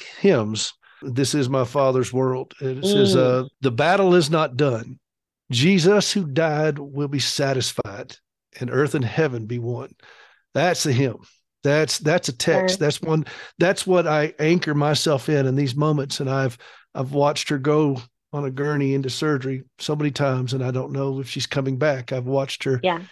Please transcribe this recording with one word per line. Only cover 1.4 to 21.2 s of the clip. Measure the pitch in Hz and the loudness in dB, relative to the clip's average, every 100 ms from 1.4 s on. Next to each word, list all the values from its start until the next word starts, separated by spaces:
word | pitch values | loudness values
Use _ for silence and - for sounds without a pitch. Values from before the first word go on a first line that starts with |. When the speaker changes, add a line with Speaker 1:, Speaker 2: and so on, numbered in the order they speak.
| 127 | 0
Speaker 1:
My | 135 | 0
Father's | 120 147 135 127 117 | 0 2 2 2 0
World. | 123 131 127 135 - | 0 -2 -2 -8 -10
And | 135 131 | -8 -4
it | 190 | 2
says, | 202 196 131 | 4 4 4
Speaker 2:
Mm. | 127 127 | 4 2
Speaker 1:
uh, | 131 - | -2 -2
"The | 135 | -2
battle | 117 156 196 185 | 2 2 4 6
is | 175 147 | 6 4
not | 160 151 127 | 2 0 0
done. | 143 113 117 131 _ _ _ _ - | 0 0 -8 -18 _ _ _ _ -6
Jesus | 120 165 196 170 208 - | 2 4 4 6 4 2
who | 208 | -2
died | 156 135 160 147 156 147 | -2 0 0 2 0 -2
will | 143 135 143 | -6 -6 -4
be | 143 | -2
satisfied, | 120 - 139 131 117 - - 101 - - _ _ _ - | -2 -2 -2 -2 -4 -6 -8 -10 -16 -20 _ _ _ -12
and | 123 | -4
earth | 127 147 | 0 0
and | 151 | 0
heaven | 117 165 151 120 107 | -2 0 -2 -2 -8
be | 123 | -6
one." | 117 120 135 _ - - - _ _ | -6 -8 -10 _ -20 -20 -20 _ _
That's | 131 175 165 | -2 0 0
the | 156 | 0
hymn. | 123 131 - - _ _ _ | 2 0 -2 -16 _ _ _
That's, | 143 151 156 - | 2 2 2 0
that's | 147 175 - | 0 0 0
a | |
text. | 127 165 147 185 190 | -4 0 2 2 0
Speaker 2:
Yeah. | 151 | 0
Speaker 1:
That's | - | -2
one, | 160 156 - - - - | 0 0 -2 -10 -10 0
that's | 175 196 190 | 2 2 2
what | 180 165 | 2 4
I | 151 156 - | 2 0 0
anchor | 156 175 156 | 2 2 2
myself | 147 147 147 165 135 - | 2 2 2 2 0 2
in, | 147 135 | 0 2
in | 135 | 0
these | 139 135 | 0 0
moments. | 151 147 139 - | 0 0 -2 -4
And | 131 | -4
I've, | 135 131 - - - _ | -2 -2 -4 -18 -20 _
I've | - 135 | -8 -4
watched | 143 143 139 - | 2 2 0 -2
her | 147 | -2
go | 139 151 151 127 - _ _ | 2 2 2 0 -8 _ _
on | 147 | -8
a | 139 | -6
gurney | 131 147 143 135 | -4 -2 0 0
into | 139 131 | 0 -2
surgery | - 156 143 131 131 - - | -2 0 0 -2 -8 -10 -10
so | - | -6
many | 147 147 | -2 -2
times, | 123 139 127 127 | 0 0 0 -2
and | 131 | -2
I | 127 | -2
don't | 127 139 | -4 -4
know | 135 139 135 | -4 -4 -4